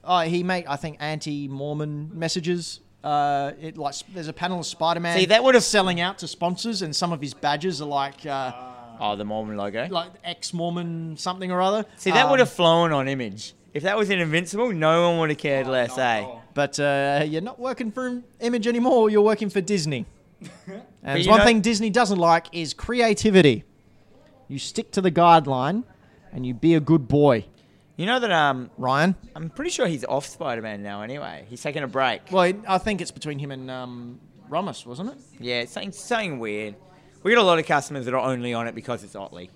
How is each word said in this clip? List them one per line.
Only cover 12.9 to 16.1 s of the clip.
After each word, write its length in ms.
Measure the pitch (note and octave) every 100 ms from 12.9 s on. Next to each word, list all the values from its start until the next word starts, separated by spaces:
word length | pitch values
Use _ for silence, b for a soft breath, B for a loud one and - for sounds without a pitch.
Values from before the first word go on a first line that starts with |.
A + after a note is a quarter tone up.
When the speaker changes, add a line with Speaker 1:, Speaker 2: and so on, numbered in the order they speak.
Speaker 2:
on 160 | D3 C3+
Image. 440 | C#3 A#2 G2+ - _ _
If 100 | D3+
that 140 | E3+ G#3
was 120 | G3+
in 100 | G3
Invincible, 520 | E3 D#3+ F3 G3+ B3
no 380 | F3 D#3 E3 F3
one 100 | E3+
would've 180 | D#3+ D3
cared 300 | D3+ C#3 B2+
Speaker 3:
Oh, 40 |
Speaker 2:
less, 180 | C3 A#2+ B2
Speaker 3:
not 20 |
Speaker 2:
eh? 180 | B2+